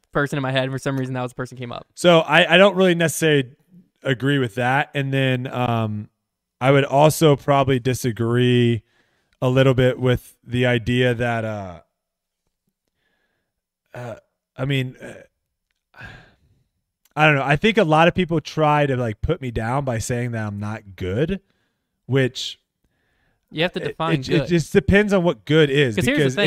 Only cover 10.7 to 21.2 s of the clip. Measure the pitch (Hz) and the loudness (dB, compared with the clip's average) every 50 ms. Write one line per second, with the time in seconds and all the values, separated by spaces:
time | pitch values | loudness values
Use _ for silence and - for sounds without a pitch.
10.7 | 123 120 110 127 123 123 127 123 120 113 120 120 117 113 113 110 107 104 98 92 | 0 0 0 -2 0 0 2 0 0 -2 -2 -4 -4 -4 -6 -6 -8 -10 -12 -14
11.7 | 85 78 - _ _ _ _ _ _ _ _ _ _ _ _ _ _ _ _ _ | -16 -18 -20 _ _ _ _ _ _ _ _ _ _ _ _ _ _ _ _ _
12.7 | _ _ _ _ _ _ _ _ _ _ _ _ _ _ _ _ _ _ _ _ | _ _ _ _ _ _ _ _ _ _ _ _ _ _ _ _ _ _ _ _
13.7 | _ _ _ _ - 120 123 120 107 - - _ _ _ _ _ _ - 131 139 | _ _ _ _ -18 -16 -14 -14 -16 -16 -18 _ _ _ _ _ _ -8 -4 -2
14.7 | 139 135 127 127 127 - 104 - - - - _ _ _ _ _ _ _ _ _ | -2 -2 -2 -4 -6 -14 -18 -18 -18 -20 -20 _ _ _ _ _ _ _ _ _
15.7 | _ _ _ _ _ - - - - - - _ _ _ _ _ _ _ _ _ | _ _ _ _ _ -20 -20 -20 -20 -20 -20 _ _ _ _ _ _ _ _ _
16.7 | _ _ _ _ _ _ _ _ - 139 151 156 147 139 131 135 147 151 - 220 | _ _ _ _ _ _ _ _ -2 2 4 4 4 2 0 0 0 0 0 0
17.7 | 202 220 196 156 156 156 165 175 170 185 180 156 170 156 - - - 156 156 147 | 2 2 2 2 4 4 4 4 2 0 -2 -2 -2 -4 -6 -6 -4 -2 0 2
18.7 | 147 147 147 143 131 123 123 113 104 - - - 156 - 135 127 113 117 110 113 | 2 2 0 0 -2 -2 -4 -6 -6 -6 -4 -4 -4 -4 -6 -8 -6 -6 -4 -4
19.7 | 123 139 143 131 117 110 98 - 127 120 120 123 117 113 107 107 101 101 104 104 | -4 -4 -4 -4 -4 -4 -4 -4 -4 -4 -4 -6 -6 -6 -6 -6 -8 -8 -8 -8
20.7 | 110 110 - 101 95 - 95 90 95 117 | -10 -12 -14 -16 -14 -10 -8 -6 -4 -2